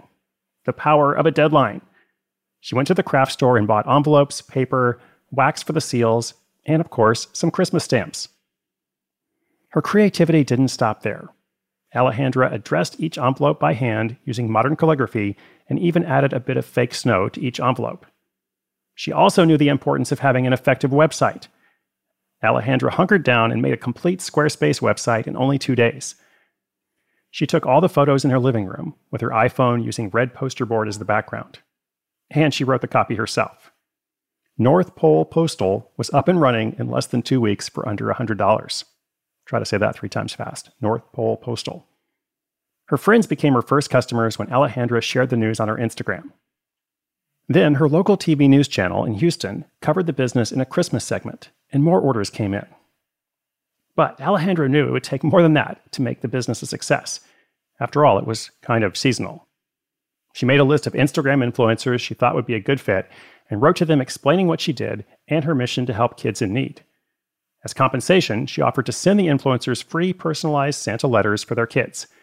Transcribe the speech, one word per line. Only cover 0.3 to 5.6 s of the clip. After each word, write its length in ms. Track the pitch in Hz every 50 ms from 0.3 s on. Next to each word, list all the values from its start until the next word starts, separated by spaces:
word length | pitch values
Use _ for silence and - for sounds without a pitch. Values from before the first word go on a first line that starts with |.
| _ _ _ _ _ _ _
The 80 | - 123
power 400 | - - 151 156 147 147 139 147
of 140 | - 147 160
a 40 |
deadline. 500 | 143 160 151 156 151 147 131 104 101 - - _ _ _ _ _ _ _ _ _ _ _ _ _ _ _
She 140 | - - 110
went 140 | 123 143 -
to 80 | 185
the 80 | 196 185
craft 300 | - - 139 135 - -
store 220 | - 143 123 123
and 120 | 113 104 104
bought 200 | 110 104 104 -
envelopes, 540 | 127 147 143 151 151 143 143 139 - -
paper, 580 | - _ - 135 131 - - 131 123 120 120 - _ _ _ _ _ _
wax 320 | - 123 131 143 151 -